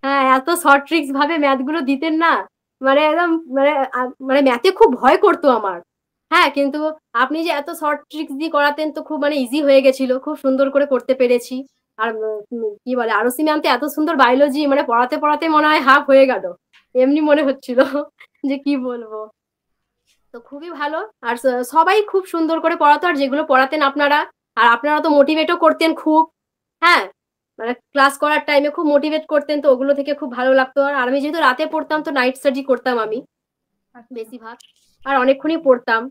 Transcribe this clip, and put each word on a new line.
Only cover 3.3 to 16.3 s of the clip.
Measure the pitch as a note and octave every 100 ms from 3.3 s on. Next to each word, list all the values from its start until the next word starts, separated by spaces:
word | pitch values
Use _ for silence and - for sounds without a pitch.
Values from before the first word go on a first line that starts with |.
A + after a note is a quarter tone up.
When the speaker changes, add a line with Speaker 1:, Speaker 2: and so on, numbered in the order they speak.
| E4 E4
Speaker 1:
মানে, | C4 C#4 D4 C4+
আ, | B3 B3+ -
মানে | C4 C4+
ম্যাথে | C4+ A#3+ F#4+
খুব | F#4+ A4 B3
ভয় | B3 D#4+
করতো | G4+ E4 C#4+
আমার। | A#3 G3+ F3 - _ _ _ _
হ্যাঁ, | E4 D#4+
কিন্তু | C#4 C#4 D4 D#4 D#4 _
আপনি | A#3 B3+ D4+
যে | E4
এত | C#4+ D4
শর্ট | E4+ D4+ D4
ট্রিক্স | _ D4+ D#4
দিয়ে | C4+ D#4+
করাতেন | C#4+ D4 D4 D#4
তো | D#4
খুব | D4+ D#4
মানে | C#4+ D4
ইজি | B3 C#4
হয়ে | C#4+ C4+
গেছিল, | C4+ C4 C4 B3+
খুব | C#4 D4+
সুন্দর | C4+ C4 C#4
করে | C#4 C#4+
করতে | B3+ A#3+
পেরেছি। | B3+ B3 B3 A#3+ B3+ C4+ _ _ -
আর, | A3+ A3 A3 G#3+ G#3
উম, | A#3 A3
কি | G#3 - B3
বলে, | A3+
আরসি | G#3 A#3 B3+
ম্যাম | D#4 D4+
তো | D4+
এত | B3
সুন্দর | D4 D4 D#4 D#4
বায়োলজি, | B3 B3+ C#4+ C4+ D4
মানে | C#4
পড়াতে | C#4 A#3 B3 D4+
পড়াতে | D4 D4+ E4
মনে | D4+ D4+
হয় | D#4
হাফ | C4+ C4+ C#4
হয়ে | C4+
গেল, | C4+